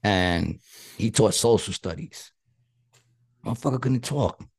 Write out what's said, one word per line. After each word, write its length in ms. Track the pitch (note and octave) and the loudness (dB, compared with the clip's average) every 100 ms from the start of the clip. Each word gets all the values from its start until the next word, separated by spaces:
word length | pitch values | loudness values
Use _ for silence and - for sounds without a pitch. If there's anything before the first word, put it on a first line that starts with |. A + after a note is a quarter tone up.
And 580 | G#2+ F#2+ F2+ E2+ F2 - _ - - - | 2 2 2 0 -2 -6 _ -20 -20 -6
he 120 | A2 | -2
taught 240 | - G#2+ | 4 4
social 380 | - A#2 A2+ - | 4 4 4 2
studies. 580 | F#2 F2+ D#2+ - - - _ _ _ _ _ _ _ _ _ _ _ | -8 -8 -8 -12 -16 -20 _ _ _ _ _ _ _ _ _ _ _
Motherfucker 360 | - A#2+ D3 C3 | -8 -4 -2 -2
couldn't 240 | B2+ B2+ | 0 -2
talk. 380 | - C#3+ G2 - - | -2 -2 -2 -4 -20